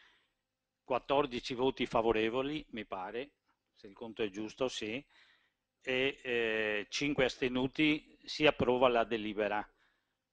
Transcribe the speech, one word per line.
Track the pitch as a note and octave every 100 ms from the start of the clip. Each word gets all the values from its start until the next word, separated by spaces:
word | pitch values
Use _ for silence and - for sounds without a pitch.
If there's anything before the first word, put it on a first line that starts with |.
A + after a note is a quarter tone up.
| - _ _ _ _ _ _ _
quattordici | - A#2+ - C#3 D3 A#2+ - A#2+
voti | C3 C3 A#2+
favorevoli, | A#2+ A2+ A2 A2 B2+ C#3 D3+ -
mi | A2 G#2
pare, | G2 F#2+ A2+ C#3+ _ _ _ _
se | _ G#2+
il |
conto | F#2+ A2+ A2
è | G#2+
giusto, | F#2+ G#2+ - C3
sì, | - G#2+ B2 - _ _ _ _ _ _ _
e, | - B2+ C3+ -
eh, | C3 A#2+ A2+ A2 G#2+ G#2 F#2+
cinque | - D3+ C#3 B2
astenuti, | - C3 B2+ C3+ - D#3 D3+ - -
si | - - D3+
approva | - A#2+ B2 B2+
la | A#2
delibera. | G#2+ A2+ G#2+ G2+ G#2 G#2 - _ _ _ _ _ _